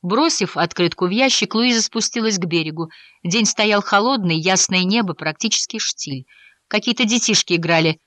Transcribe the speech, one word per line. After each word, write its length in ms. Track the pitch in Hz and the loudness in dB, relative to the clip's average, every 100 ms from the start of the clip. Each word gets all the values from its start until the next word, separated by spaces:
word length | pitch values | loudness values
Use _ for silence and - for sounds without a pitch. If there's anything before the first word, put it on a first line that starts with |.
Бросив 540 | 180 220 320 - 185 - | 0 2 2 2 -2 0
открытку 500 | 170 - 175 - 180 | -2 2 -2 0 -2
в 40 | |
ящик, 440 | 208 262 - 208 | 2 2 2 0
Луиза 280 | 220 247 233 | 0 2 2
спустилась 560 | 214 233 214 233 226 202 | 0 -2 -4 -2 -2 -2
к 60 | |
берегу. 460 | 175 165 156 156 160 - - _ | -2 -2 -2 -6 -8 -10 -20 _
День 220 | 175 202 208 | -2 0 0
стоял 360 | - 214 208 | 2 2 2
холодный, 560 | 202 202 226 269 180 160 | 2 2 2 0 0 0
ясное 460 | 165 185 - 185 | 2 0 2 0
небо, 300 | 180 220 202 | 2 0 0
практически 640 | 156 160 151 226 - - 220 | -4 -6 -4 -4 -2 -4 -6
штиль. 480 | - - - 135 135 - - _ _ | -6 -6 -8 -8 -10 -20 -20 _ _
Какие-то 360 | 214 226 233 | -4 -2 0
детишки 500 | 233 240 - 208 - | 2 2 2 0 2
играли 460 | 170 160 165 160 156 | 0 2 2 2 -2